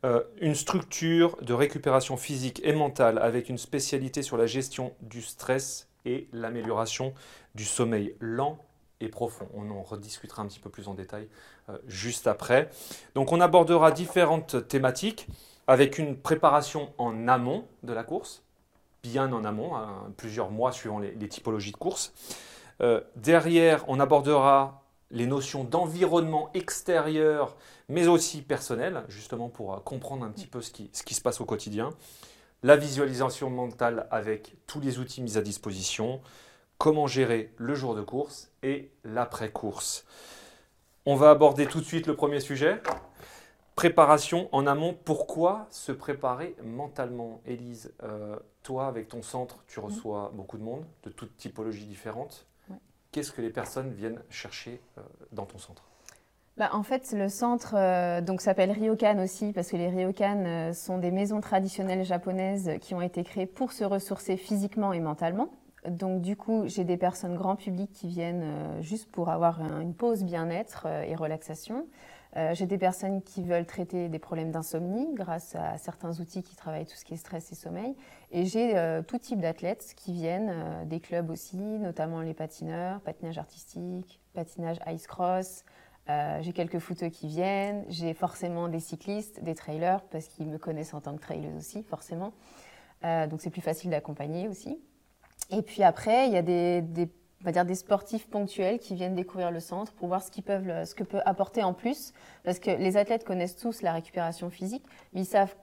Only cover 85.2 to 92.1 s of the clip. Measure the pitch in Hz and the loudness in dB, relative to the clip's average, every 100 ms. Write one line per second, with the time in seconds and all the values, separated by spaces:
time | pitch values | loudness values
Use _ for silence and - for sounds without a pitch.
85.2 | 180 185 185 - _ - - _ - 147 | 0 0 -4 -12 _ -20 -20 _ -4 -2
86.2 | 147 151 160 175 170 175 - 175 170 165 | -2 -4 -6 -4 -4 -4 -6 -6 -6 -6
87.2 | 156 156 185 196 196 208 - 165 170 160 | -8 -2 0 0 -2 -4 -8 -6 -4 -2
88.2 | 180 - 175 170 170 165 160 160 - 202 | -4 -4 -6 -4 -4 -4 -8 -12 -6 -8
89.2 | 208 - 165 160 - 156 170 190 190 160 | -8 -10 -8 -8 -8 -2 0 0 -2 -12
90.2 | 160 - 156 156 - 160 156 147 160 156 | -12 -10 -8 -6 -8 -8 -8 -10 -10 -10
91.2 | - 160 151 156 156 202 220 160 - | -10 -8 -8 -10 -12 -14 -10 -12 -10